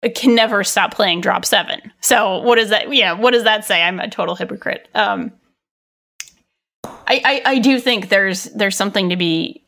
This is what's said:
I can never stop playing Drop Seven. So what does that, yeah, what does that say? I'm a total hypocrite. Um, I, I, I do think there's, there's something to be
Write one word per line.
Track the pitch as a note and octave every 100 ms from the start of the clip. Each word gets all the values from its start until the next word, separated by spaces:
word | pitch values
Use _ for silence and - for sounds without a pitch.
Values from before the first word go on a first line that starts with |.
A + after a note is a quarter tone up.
I | A#3
can | - B3+ A#3
never | A3 G#3 F#3+
stop | - F#3
playing | - G3+ E3+
Drop | F3 - -
Seven. | G3+ E3+ - - _
So | - A#3+ G#3+ F#3
what | A#3+ A#3
does | A3
that, | G#3 -
yeah, | C#4 G3
what | F3 A#3+
does | A#3+ A3
that | G#3+
say? | G#3+ F3+
I'm | E3+ F#3
a | G#3
total | - E3+ F3
hypocrite. | F#3 G3 - - -
Um, | - G#3+ - - - _ _ _ _ _ _ _ _ - _ _ _ _ _ -
I, | - - C4 C4
I, | C#4 -
I | C4+
do | A#3 C4
think | B3 A#3 F#3
there's, | G3 F#3+ F#3 -
there's | - G3+ F#3+
something | G3+ G3 F#3
to | F3
be | F3 D#3+ E3 -